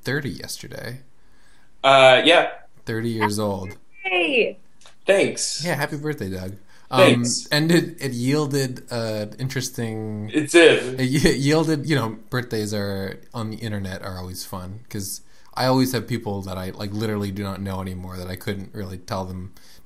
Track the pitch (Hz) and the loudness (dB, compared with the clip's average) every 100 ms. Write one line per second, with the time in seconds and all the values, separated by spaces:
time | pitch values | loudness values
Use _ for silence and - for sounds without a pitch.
0 | - 139 135 85 - - - - - 127 | -6 -4 -4 -8 -10 -12 -12 -12 -12 -12
1 | - - - - - - - - 135 135 | -16 -20 -20 -20 -20 -20 -20 0 6 10
2 | 131 123 139 175 - - - - - 113 | 10 10 8 6 4 -4 -18 -14 -6 -4
3 | 117 110 107 104 104 95 95 - - - | -2 0 0 0 -2 -2 -8 -12 -18 -12
4 | 381 359 330 254 143 - - - - - | -4 -2 0 0 0 -4 -16 -20 -20 -2
5 | - 196 123 123 - - 170 135 147 151 | 2 4 2 -2 -6 -4 -4 -2 -2 -4
6 | 151 147 95 92 92 101 - - - 127 | -6 -6 -6 -6 -8 -12 -16 -20 -2 4
7 | 143 120 120 - - 147 160 170 - - | 6 6 0 -4 -2 0 4 4 2 -4
8 | 135 120 123 151 143 139 135 123 - 120 | -6 -2 0 2 0 -2 -2 -6 -8 -6
9 | 113 107 104 - 131 131 123 - 113 110 | -4 -4 -6 -6 -6 -4 -6 -6 -6 -6
10 | 110 107 107 127 151 170 156 - 123 131 | -6 -8 -4 -4 4 8 8 8 2 -2
11 | 127 143 165 127 139 160 160 151 131 139 | 0 4 4 4 4 4 2 0 0 0
12 | 110 110 - 123 120 110 104 107 101 98 | 0 -6 -6 -6 -4 -4 -2 -2 -4 -4
13 | 95 95 - 123 110 107 113 104 95 95 | -6 -10 -12 -8 -8 -6 -6 -6 -6 -8
14 | 98 92 90 87 - 95 90 104 - 107 | -10 -10 -10 -12 -10 -10 -10 -14 -10 -8
15 | 95 - - - - - 127 131 127 120 | -8 -10 -14 -20 -10 -2 2 4 2 0
16 | 95 117 107 98 95 92 92 - 104 104 | -4 -6 -4 -6 -6 -8 -8 -8 -8 -4
17 | 110 104 101 95 101 95 98 95 95 92 | -4 -2 -4 -6 -6 -6 -6 -6 -6 -8
18 | 90 92 90 92 - 98 92 110 92 90 | -10 -10 -10 -8 -6 -8 -10 -10 -10 -10
19 | - 95 92 92 92 - - - | -6 -6 -6 -10 -12 -16 -20 -18